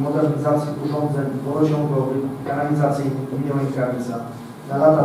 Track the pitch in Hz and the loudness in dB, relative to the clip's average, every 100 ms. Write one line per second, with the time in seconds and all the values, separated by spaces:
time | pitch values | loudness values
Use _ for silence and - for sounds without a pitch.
0 | 143 151 151 - 151 151 147 139 143 151 | 0 2 2 2 2 2 2 -2 -2 0
1 | 147 139 135 131 135 151 156 151 147 135 | 0 0 -2 -2 -2 2 2 2 2 0
2 | 127 135 139 - - 139 147 147 143 143 | 0 -2 -4 -4 -4 -2 0 2 2 2
3 | 135 131 135 139 147 139 135 135 123 120 | -2 -2 -4 -4 -2 0 -2 -2 -2 -2
4 | 120 117 117 - - - - 139 156 156 | -4 -6 -8 -12 -14 -14 -6 2 4 6